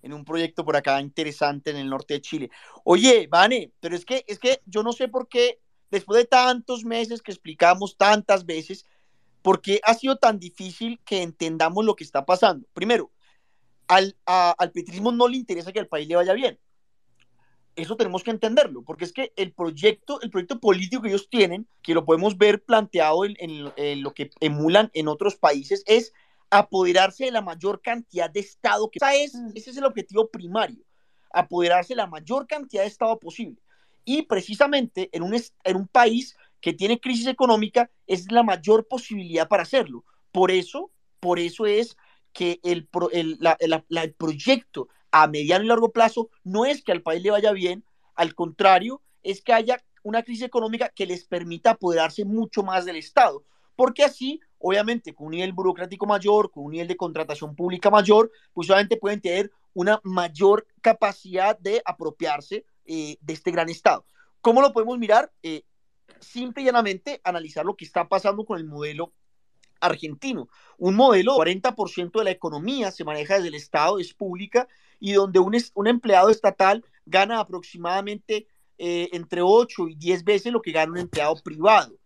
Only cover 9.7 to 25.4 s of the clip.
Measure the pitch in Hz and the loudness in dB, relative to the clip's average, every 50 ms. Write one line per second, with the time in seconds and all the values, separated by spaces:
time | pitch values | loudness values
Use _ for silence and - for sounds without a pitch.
9.7 | 196 208 - 220 233 226 - 262 269 269 - 233 214 196 175 175 _ - 190 185 | -2 2 2 2 2 2 0 -2 0 2 2 2 2 0 -10 -16 _ -14 -14 -14
10.7 | 170 - 233 226 240 _ _ - 208 190 180 170 - _ 170 160 160 160 160 165 | -12 -10 -10 -10 -10 _ _ -6 -4 -4 -4 -6 -6 _ -6 -6 0 0 0 0
11.7 | 175 202 220 220 196 - 156 - - 139 139 - 185 180 226 208 175 139 - _ | 0 0 0 0 0 -2 -6 -4 -4 -4 0 0 2 4 4 2 2 0 -10 _
12.7 | _ 170 175 220 240 226 - - _ _ _ _ _ _ _ _ _ _ _ _ | _ -8 -2 0 0 0 -2 -6 _ _ _ _ _ _ _ _ _ _ _ _
13.7 | _ _ _ - 180 190 190 196 - _ _ - 180 185 180 175 170 - 180 175 | _ _ _ 4 4 4 4 2 -6 _ _ 0 2 4 4 2 2 0 -2 -4
14.7 | _ 175 175 180 170 185 202 240 240 233 240 247 254 262 233 - 185 170 165 180 | _ -12 -12 -12 -10 -4 -4 -2 0 2 0 0 0 -4 -8 -8 -8 -8 -8 -8
15.7 | 190 214 190 - - 151 151 151 170 175 180 190 190 240 269 214 - _ _ _ | -8 -8 -8 -6 -8 -8 -6 0 0 0 2 2 0 0 -2 -4 -4 _ _ _
16.7 | _ _ _ _ _ _ _ _ _ _ _ _ _ _ _ _ _ _ _ _ | _ _ _ _ _ _ _ _ _ _ _ _ _ _ _ _ _ _ _ _
17.7 | _ - 165 156 220 220 226 185 180 185 - 233 226 190 - 214 226 294 294 - | _ -12 -8 -8 -2 -2 -2 -2 -2 -6 -6 -6 -4 -2 -2 2 2 2 2 2
18.7 | 135 120 117 - 156 - - 175 - - - - _ - 196 185 _ - 175 165 | -2 -14 -14 -14 -10 -10 -10 -10 -8 -8 -10 -8 _ -6 -8 -8 _ -8 -8 -8
19.7 | 160 143 165 214 214 _ _ - 285 - - 220 - 190 175 - 277 - - 214 | -6 2 2 2 2 _ _ -10 -10 -10 -10 -8 -8 -8 -6 -6 -10 0 2 2
20.7 | 185 180 190 180 233 262 220 220 196 202 - _ - 240 196 175 175 196 226 _ | 2 2 0 -6 -6 -6 -4 -2 -4 -4 -4 _ 0 0 2 2 0 -8 -12 _
21.7 | _ _ - - 165 170 156 151 160 160 185 214 202 180 208 208 208 214 _ - | _ _ -6 -2 -2 -2 2 2 2 2 2 -2 2 4 4 4 4 2 _ 2
22.7 | 226 220 208 - - 175 156 151 156 170 196 208 208 - 175 165 156 151 143 143 | 2 2 2 0 0 0 2 2 2 0 0 -4 -6 -10 -12 -12 -12 -12 -12 -12
23.7 | - - 147 147 143 143 139 139 - - 147 143 _ _ 156 151 147 147 151 160 | -8 -6 -6 -6 -4 -6 -8 -10 -10 -10 -12 -12 _ _ -4 -4 -2 0 0 4
24.7 | 175 202 220 220 _ 160 156 151 151 - 196 202 - _ | 4 4 4 4 _ -4 -4 -4 -4 -2 -2 -4 -2 _